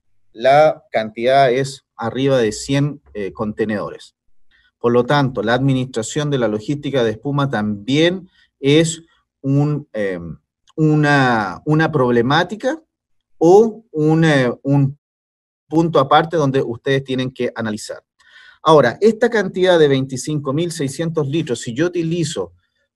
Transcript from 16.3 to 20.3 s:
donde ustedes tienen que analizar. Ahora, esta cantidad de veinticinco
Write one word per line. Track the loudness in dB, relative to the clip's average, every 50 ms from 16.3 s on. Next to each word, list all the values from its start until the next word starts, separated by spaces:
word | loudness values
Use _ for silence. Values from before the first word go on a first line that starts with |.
| 0
donde | 0 0 0 0 0
ustedes | -2 -4 -6 -6 -2 -2 -2 -2 -2
tienen | -4 -4 -4 -4 -6
que | -6 -6 -6 -6 -6
analizar. | -6 -6 -6 -6 -8 -10 -12 -14 -16 -18 _ _ _ _ _ -20 -20 -20 -20 _ _
Ahora, | 2 4 4 4 4 2 0 0
esta | 2 0 2 2 0 0
cantidad | 0 -2 -2 -2 -2 0 2 4 4 4
de | 4
veinticinco | 4 2 0 -2 -4 -8 -8 -8 -6